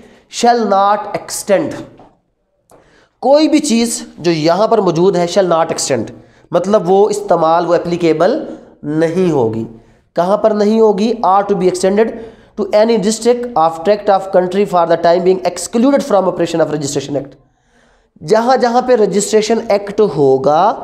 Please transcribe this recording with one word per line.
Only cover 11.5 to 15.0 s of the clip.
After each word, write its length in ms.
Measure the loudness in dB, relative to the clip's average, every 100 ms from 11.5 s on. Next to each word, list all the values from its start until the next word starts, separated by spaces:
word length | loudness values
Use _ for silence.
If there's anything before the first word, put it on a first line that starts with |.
| 0
be 120 | -2
extended 460 | 0 0 0 0 -4 -16 -20 _ -8
to 100 | -2
any 240 | 2 2 2
district 580 | 0 0 0 0 -2 0
of 260 | 0 0
tract 260 | -2 0 2
of 220 | 0 0
country 340 | 0 0 0 0
for 200 | 0 0
the 100 |
time 260 | 2